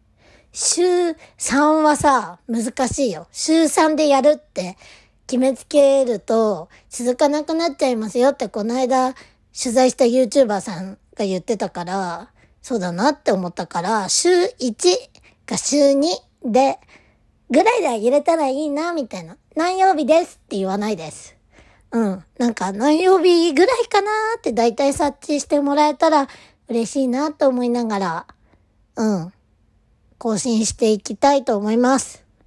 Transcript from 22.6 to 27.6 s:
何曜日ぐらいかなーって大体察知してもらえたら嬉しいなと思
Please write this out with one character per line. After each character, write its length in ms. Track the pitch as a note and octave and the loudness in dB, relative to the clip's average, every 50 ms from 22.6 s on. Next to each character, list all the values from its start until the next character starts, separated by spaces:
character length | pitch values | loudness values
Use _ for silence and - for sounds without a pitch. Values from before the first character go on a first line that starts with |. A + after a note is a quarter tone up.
| - G3 | -6 -6
何 280 | G3 G#3 A#3+ D4 D4+ D#4+ | -4 -2 0 0 2 2
曜 200 | F#4 F#4 F#4+ F4+ | 4 4 4 4
日 320 | D#4 F4+ F4 E4+ E4 F4 | 4 4 4 4 2 2
ぐ 140 | C#4 C4+ F#4 | 2 4 4
ら 80 | B4 B4+ B4 A#4 | 4 2 0 -2
い 40 | - | 0
か 120 | - G4+ | 0 0
な 80 | G4 G#4 G#4+ A4 A4 A4 A#4 | 0 0 -2 -2 -2 -4 -4
ー 20 | A4+ | -4
っ 40 | |
て 120 | - - A3+ | -6 -4 -2
大 200 | A#3 A#3 A#3+ A3+ - | 0 0 0 0 0
体 160 | C#4 C#4 C#4 | 0 -2 0
察 340 | - D#4 C#4+ C#4 _ - - | 0 -2 -4 -4 _ -8 -6
知 140 | D4+ C#4+ | -6 -6
し 20 | - | -4
て 160 | - D#4 C#4+ | -2 -2 0
も 160 | C#4+ C#4 C#4+ | 0 0 0
ら 140 | D4 D4+ D4+ | 2 2 2
え 60 | D4 | 2
た 140 | - E4+ D#4+ | 2 2 2
ら 200 | D#4 C#4+ C#4 - - - - _ _ _ _ - | 2 2 0 -2 -6 -18 -20 _ _ _ _ -6
嬉 200 | A#3 A#3 A3+ - | -4 -4 -4 -4
し 60 | - C#4 | -2 -2
い 60 | C4+ B3 | -2 -2
な 240 | A#3+ C4 D4 D#4 D4+ | -2 -2 -2 -4 -2
と 160 | - D4+ C4+ | 0 0 0
思 160 | B3+ B3 | 0 0